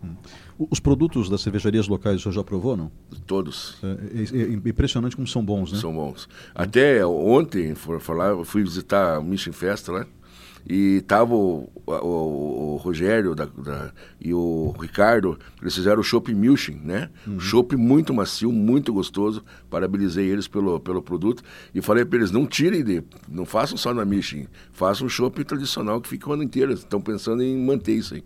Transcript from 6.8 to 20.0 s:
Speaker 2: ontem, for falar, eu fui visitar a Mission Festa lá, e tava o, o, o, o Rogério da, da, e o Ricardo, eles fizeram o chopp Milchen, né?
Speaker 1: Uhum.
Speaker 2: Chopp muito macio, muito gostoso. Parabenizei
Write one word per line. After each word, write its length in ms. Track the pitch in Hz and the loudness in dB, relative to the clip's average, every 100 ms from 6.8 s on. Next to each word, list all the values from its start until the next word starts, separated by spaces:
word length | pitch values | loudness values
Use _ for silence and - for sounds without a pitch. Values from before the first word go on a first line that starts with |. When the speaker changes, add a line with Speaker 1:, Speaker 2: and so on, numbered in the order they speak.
| 143 127 90 | 6 6 4
Speaker 2:
ontem, 680 | 82 87 127 160 101 80 | 2 6 6 4 -2 -2
for 280 | 78 76 82 | -4 -6 -8
falar, 280 | - 82 92 | -4 -2 0
eu 140 | 98 | 0
fui 200 | 85 104 | -2 -2
visitar 520 | 98 85 - 101 92 78 | 0 -4 0 2 2 0
a 60 | |
Mission 320 | 78 95 - | -2 -4 -4
Festa 380 | 78 90 104 - | -4 -4 -4 -4
lá, 140 | 90 - - - - - - - | -8 -8 -16 -20 -20 -20 -20 -2
e 320 | 95 98 98 95 | 2 4 4 4
tava 260 | 104 120 | 4 6
o, 380 | 117 98 80 64 - - | 4 2 0 -6 -14 -6
o, 60 | |
o, 800 | 80 87 85 80 73 76 69 76 | -4 -2 -2 -2 -2 -4 -4 -4
o 40 | 73 | -4
Rogério 560 | 85 82 90 110 98 | -4 -2 2 2 2
da, 120 | 78 73 | -2 -6
da, 480 | - 69 71 71 - - - | -8 -10 -8 -10 -14 -20 -10
e 140 | 80 | -2
o 420 | 87 85 82 80 - | 0 0 0 -2 -4
Ricardo, 560 | 82 - 104 117 92 78 - - | -10 2 4 6 2 -4 -10 -10
eles 120 | 87 | -6
fizeram 280 | 90 92 107 | 0 2 4
o 20 | |
chopp 300 | 101 - - | 4 0 2
Milchen, 480 | 107 110 139 - 73 | 2 6 4 2 -10
né? 260 | 73 92 156 - - | -6 -6 -6 -10 -8
Speaker 1:
Uhum. 140 | 98 | -6
Speaker 2:
Chopp 360 | 90 110 123 139 | 2 2 4 2
muito 360 | 117 143 160 | 4 4 4
macio, 380 | 127 92 - 113 | 0 -2 0 0
muito 400 | 117 104 131 139 | 2 4 2 2
gostoso. 520 | 104 90 - 104 107 - - - | -2 -2 0 -2 -2 -10 -20 -8
Parabenizei 560 | 85 92 98 | -4 -2 0